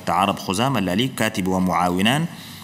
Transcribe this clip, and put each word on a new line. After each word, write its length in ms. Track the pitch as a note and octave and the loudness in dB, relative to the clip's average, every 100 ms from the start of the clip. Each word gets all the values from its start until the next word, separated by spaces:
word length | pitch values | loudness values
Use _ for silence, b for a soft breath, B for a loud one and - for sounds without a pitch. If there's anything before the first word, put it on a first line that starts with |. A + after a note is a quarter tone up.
| - | 0
عرب 300 | E2+ G2 F#2 | 2 2 0
خزام 380 | - F#2+ C3 B2 | -2 0 0 0
اللاليك 380 | F2+ F#2 B2+ | 0 0 -2
كاتب 340 | - A2 G#2 F#2 | 0 -2 0 0
ومعاونان، 800 | F#2 F#2 E2+ F2+ F2+ G#2 C#3+ E3+ B B B | 2 2 2 2 2 2 2 -2 B B B